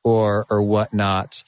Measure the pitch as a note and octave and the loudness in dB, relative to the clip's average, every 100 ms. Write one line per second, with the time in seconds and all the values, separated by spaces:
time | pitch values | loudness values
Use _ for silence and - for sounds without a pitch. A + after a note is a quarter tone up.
0 | A#2+ A2+ G#2+ G2+ G#2 G#2 G#2 G#2+ G#2+ G#2 | 0 2 2 0 0 0 2 0 0 -2
1 | G2+ F#2+ G2 - | 0 -2 -2 -8